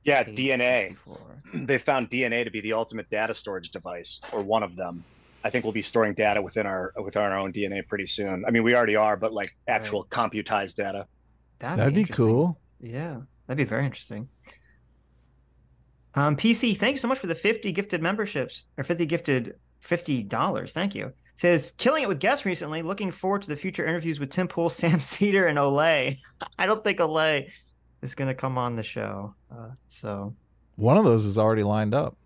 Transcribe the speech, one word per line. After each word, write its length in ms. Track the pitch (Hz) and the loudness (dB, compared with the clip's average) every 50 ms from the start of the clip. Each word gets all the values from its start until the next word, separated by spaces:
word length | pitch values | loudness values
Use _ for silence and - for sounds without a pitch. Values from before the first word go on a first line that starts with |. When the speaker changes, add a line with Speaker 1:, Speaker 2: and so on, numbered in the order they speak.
Speaker 1:
Yeah, 200 | _ 147 143 131 113 | _ 4 4 4 2
Speaker 2:
page 120 | 113 107 | 0 -2
Speaker 1:
D 160 | 110 131 135 | -2 0 2
N 80 | 131 123 | 2 2
A. 220 | 123 123 127 120 98 92 | 4 2 2 2 0 -2
Speaker 2:
fifty-four. 540 | 95 - - - - - - - - 143 - - - | -8 -16 -20 -20 -20 -20 -20 -20 -20 -20 -20 -10 -8
Speaker 1:
<clears throat> 120 | - 139 | -8 -2
They 120 | 120 139 120 | 0 0 0
found 320 | - - 139 131 120 - | 2 0 0 0 0 -2
D 140 | 120 127 131 | -2 -2 -2
N 80 | 117 | 0
A 100 | 117 120 | 0 -2
to 80 | 120 113 | -2 -4
be 100 | 92 107 | -6 -6
the 120 | 101 107 | -4 -2
ultimate 360 | 110 113 113 - 113 110 95 _ | -2 -2 -2 -4 -8 -12 -8 _
data 220 | 110 104 - - 95 | -2 -2 -2 -2 -4
storage 360 | - - 107 98 92 87 85 | -6 -8 -8 -8 -8 -10 -10
device, 500 | - 92 - 87 87 87 85 - - - - - | -14 -12 -10 -10 -10 -10 -10 -12 -12 -12 -12 -8
or 100 | - 110 | -6 -6
one 220 | 101 101 110 110 104 | -2 0 0 0 0
of 100 | 90 87 | -2 -6
them. 300 | 90 92 87 87 85 85 _ - _ _ _ _ - - | -8 -8 -8 -8 -10 -16 _ -20 _ _ _ _ -8 -6
I 60 | 113 | -4
think 140 | - 127 110 | -2 -2 -2
we'll 80 | 113 | -2
be 100 | 104 110 | -4 -4
storing 320 | 98 - - 120 110 107 95 | -6 -2 0 2 2 2 2
data 280 | - 107 104 104 107 | 2 2 2 2 2
within 240 | 95 87 - 113 104 | -2 -2 -4 -4 -2
our, 260 | 98 95 92 92 95 - 113 101 | -2 -4 -4 -6 -6 -8 -8 -10
within 180 | 101 - 104 | -4 -2 0
our 160 | 104 101 95 98 | 0 2 0 -2
own 140 | 98 95 | -2 -4
D 120 | 87 107 101 | -4 -4 -4
N 80 | 95 98 | -2 -4
A 80 | 98 | -6
pretty 240 | 92 - 107 101 95 92 | -6 -6 -6 -6 -4 -4
soon. 360 | - - 101 95 92 90 98 110 | -4 -4 -2 -4 -4 -2 -2 2
I 20 | |
mean, 140 | 117 117 110 | 2 4 6
we 100 | 117 120 | 6 6
already 220 | 123 120 110 107 | 6 4 4 4
are, 200 | 107 107 107 104 | 4 4 4 2
but, 160 | 95 110 110 | 0 -2 -2
like, 220 | 110 104 98 95 - _ _ - | -2 -4 -6 -6 -10 _ _ -2
Speaker 2:
Right. 60 | 117 | -2
Speaker 1:
actual 280 | 107 110 104 107 101 90 | -2 -2 -2 -4 -4 -4
computized 680 | _ - 123 117 107 - 107 98 - 110 101 98 90 - | _ -2 -2 -2 0 -2 -4 -4 -2 -2 -2 -2 -2 -4
data. 320 | - 101 98 98 98 101 _ _ _ _ _ _ _ _ _ _ _ | -4 -4 -4 -4 -8 -10 _ _ _ _ _ _ _ _ _ _ _
Speaker 2:
That'd 180 | - 131 170 117 | -6 -4 0 2
Speaker 3:
That'd 160 | 110 139 147 | 2 4 4
Speaker 2:
be 40 | 208 | 4
Speaker 3:
be 20 | |
Speaker 2:
interesting. 260 | 214 170 - - 113 | 2 2 2 4 4
Speaker 3:
cool. 340 | 110 113 127 160 180 160 _ _ _ _ _ | 6 6 4 4 2 0 _ _ _ _ _
Speaker 2:
Yeah, 400 | 123 117 117 131 160 175 143 117 131 _ _ _ _ | -14 -10 -8 -8 -8 -8 -10 -12 -14 _ _ _ _
that'd 100 | - 127 | -6 -2
be 60 | 151 135 101 | 0 0 0
very 160 | 110 120 139 | 0 -2 -2
interesting. 440 | 135 - - - - 113 104 120 - _ _ _ - - _ _ _ _ _ _ _ _ _ _ _ _ _ _ _ _ _ _ _ _ _ _ _ _ _ _ _ _ _ _ _ - | -2 -4 -8 -16 -12 -12 -12 -12 -14 _ _ _ -20 -20 _ _ _ _ _ _ _ _ _ _ _ _ _ _ _ _ _ _ _ _ _ _ _ _ _ _ _ _ _ _ _ 0
Um, 200 | 139 143 151 147 | 2 2 2 2
P 180 | 143 - 226 233 | 4 4 4 4
C, 200 | 226 - 233 196 | 4 2 0 2
thank 200 | - 202 240 285 | 2 0 0 0
you 40 | 269 | 0
so 100 | - 220 | 0 -2
much 100 | 262 262 | -2 -2
for 80 | - | -2
the 80 | 175 160 | -6 -6
fifty 380 | - - 202 226 214 - 202 | 0 0 0 0 0 -2 -4
gifted 280 | 165 185 196 - - 165 | -4 -4 -4 -4 -4 -2
memberships, 600 | 160 170 202 214 208 190 - 147 - - - - - _ _ - | 0 -2 0 -2 -4 -4 -2 -4 -4 -4 -8 -18 -20 _ _ -10
or 60 | 139 | -2
fifty 220 | - 175 165 170 | -2 0 0 2
gifted, 480 | 143 165 165 - - 135 127 117 - - _ _ _ _ _ | 0 0 -2 0 0 0 0 0 -4 -12 _ _ _ _ _
fifty 420 | - - 175 170 - - 139 123 | -4 -2 -2 -2 0 -2 -2 -2
dollars. 500 | 104 98 117 113 147 196 151 101 95 - | -2 -4 -2 0 0 0 -2 -4 -6 -6
Thank 220 | - 160 185 202 202 | -6 -4 -4 -4 -4
you. 180 | 101 101 131 - _ _ _ _ | -6 -8 -10 -12 _ _ _ _
Says, 360 | - - 175 175 160 - - - | 2 4 4 4 4 2 -4 -8
"Killing 260 | - - 240 302 311 | 0 0 2 2 2
it 60 | 269 196 | 0 -2
with 120 | 185 139 | -2 0
guests 260 | 156 214 277 - - | 2 0 0 0 0
recently. 360 | 196 175 - 170 147 156 160 | -4 -4 -4 -6 -6 -6 -6
Looking 280 | 165 160 196 196 208 185 | -4 -6 -4 -4 -4 -6
forward 320 | 160 - - 185 202 202 | -6 -4 -2 -2 -2 -2
to 60 | 196 151 | -2 -6
the 80 | 147 | -8
future 280 | 143 - 185 - - 151 | -6 -6 -6 -4 -2 -2
interviews 320 | 151 165 175 156 165 156 143 | 0 -2 -2 -2 -4 -4 -4
with 120 | 143 135 | -6 -4
Tim 180 | - 180 185 180 | -2 -2 -2 -2
Pool, 200 | - 175 165 170 | 0 0 0 0
<laughs> 0 | |
Sam 300 | - - - 165 151 160 | 0 2 2 4 4 2
Cedar, 460 | 135 - - - 208 208 190 196 185 | 2 -2 0 2 2 4 4 4 4
and 120 | 165 147 143 | 4 4 4
Olay." 580 | 143 139 139 143 156 165 160 143 127 135 135 - - - - _ | 4 4 4 4 4 6 4 4 2 0 -2 -6 -12 -20 -16 _
<laughs> 200 | - - - - | -16 -14 -4 -2
I 80 | 180 | 0
don't 160 | 190 214 214 | 2 2 2
think 160 | 214 208 196 - | 0 -2 2 2
Olay 520 | 170 156 156 160 156 156 156 156 143 - - - _ _ _ _ _ _ _ _ | 2 2 4 2 4 4 2 0 -2 -6 -16 -20 _ _ _ _ _ _ _ _
is 120 | - 131 - | -12 -12 -6
gonna 200 | - 139 131 131 | -4 -4 -4 -2
come 220 | 131 - 135 127 127 | -2 -4 -2 -2 0
on 180 | 123 120 120 | -2 -2 -2
the 60 | 113 | -4
show. 520 | 107 - - 113 107 104 101 98 101 107 - _ _ _ - | -6 -6 -6 -6 -6 -6 -6 -8 -10 -10 -12 _ _ _ -18
Uh, 160 | 117 113 117 131 - _ _ | -16 -16 -16 -18 -20 _ _
so 460 | - - - 107 101 101 101 104 117 _ _ _ _ _ _ _ _ | -20 -10 -8 -6 -6 -6 -6 -8 -10 _ _ _ _ _ _ _ _
Speaker 3:
One 200 | - 104 120 151 | 2 4 6 6
of 80 | 208 220 | 8 8
those 200 | 143 117 113 107 | 8 6 6 4
is 140 | 101 98 110 | 2 2 4
already 240 | 107 110 113 110 | 4 4 4 4
lined 320 | 101 101 104 107 107 104 107 | 2 2 2 2 0 2 0
up. 220 | 139 156 127 - _ _ | 0 0 -2 -6 _ _